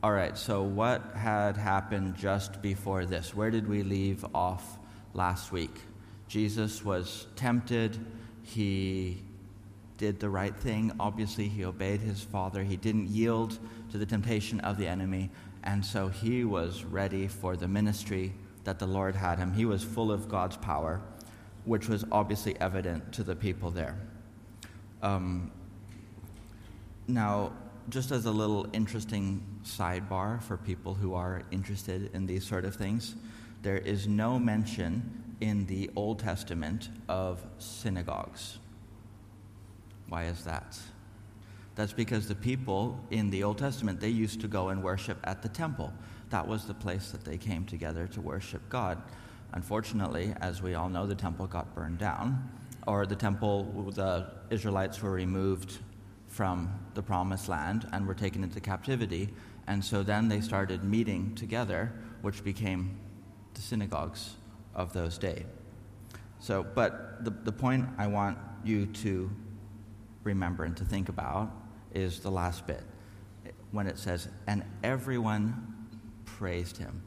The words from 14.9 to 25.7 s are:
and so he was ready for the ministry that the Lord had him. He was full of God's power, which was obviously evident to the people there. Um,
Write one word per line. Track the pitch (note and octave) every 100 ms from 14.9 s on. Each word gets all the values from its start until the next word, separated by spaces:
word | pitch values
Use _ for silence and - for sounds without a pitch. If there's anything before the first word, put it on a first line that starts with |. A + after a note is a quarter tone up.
| F#2 F#2+ F#2+ F#2+ - - -
and | - G2+
so | G2 A2 F#2+
he | F#2 A2 B2
was | A#2 F#2+ E2+ F#2+
ready | F2 F2 G2 F#2+ F#2+
for | - - A2
the | F2+
ministry | G2+ G#2 G2+ - F#2+ F#2+ F#2+ - -
that | - F2+
the | F#2+
Lord | F#2+ F#2+ F#2+
had | F#2 F2
him. | F#2
He | G2
was | A2+ G2
full | - - A2
of | G2+ G2+
God's | G2+ F#2 -
power, | G#2 D2 D#2+ F2 - - - - - -
which | - A2+ A#2
was | G#2 -
obviously | G#2 G2+ G#2 G#2+ -
evident | F#2+ F#2+ F#2 E2 -
to | -
the | F#2+
people | F2 G2+ F2+ F2+
there. | F2 D2 F#2 - - - - - - - - - -
Um, | G2 G2 F#2 F2+ F2 - -